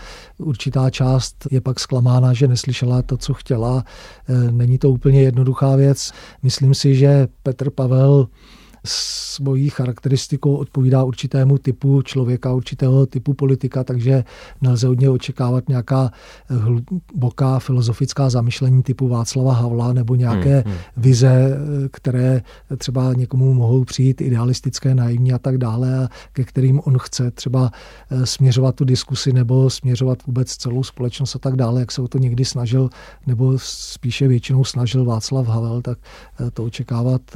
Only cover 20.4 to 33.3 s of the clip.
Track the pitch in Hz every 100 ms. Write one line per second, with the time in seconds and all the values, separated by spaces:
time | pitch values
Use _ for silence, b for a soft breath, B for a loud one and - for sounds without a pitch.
20.4 | 139 139 104 90 - 123 127 120 131 127
21.4 | 131 139 147 143 135 - 135 123 127 131
22.4 | B B - 135 - 127 127 127 123 127
23.4 | 135 127 117 131 123 - 131 127 139 117
24.4 | 120 123 131 - 135 131 120 120 127 123
25.4 | 135 131 117 113 127 131 127 B B -
26.4 | - 135 131 143 147 127 - - 123 -
27.4 | 120 131 123 B B B - 127 123 -
28.4 | 131 123 131 - 131 127 - 131 139 127
29.4 | 120 131 131 - 127 120 131 127 - 123
30.4 | 123 - 127 123 123 - 123 - 131 127
31.4 | 135 131 117 123 120 - 123 135 127 120
32.4 | 131 127 117 131 131 B B B 131